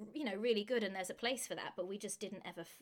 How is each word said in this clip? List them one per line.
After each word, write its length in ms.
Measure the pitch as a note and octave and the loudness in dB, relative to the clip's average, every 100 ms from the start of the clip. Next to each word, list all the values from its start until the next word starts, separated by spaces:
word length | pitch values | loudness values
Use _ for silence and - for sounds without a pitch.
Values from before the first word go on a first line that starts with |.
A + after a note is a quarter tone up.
| G#3 | -8
you 120 | C#4 C4+ | -2 -2
know, 100 | G3 | 2
really 280 | A#3+ G#3 | 4 6
good, 180 | G#3 B3 | 6 4
and 100 | G3+ | 4
there's 140 | F#3+ F#3 | 0 -2
a 60 | |
place 320 | F3+ A#3 A#3+ - | 0 0 0 -2
for 80 | |
that, 180 | E3+ - - | -2 -2 -2
but 100 | F3+ | -2
we 80 | G3+ | -2
just 240 | G#3 - | -4 -4
didn't 220 | G3 G#3 | -6 -6
ever 160 | - F3 | -8 -8
f-, 160 | E3 - | -8 -12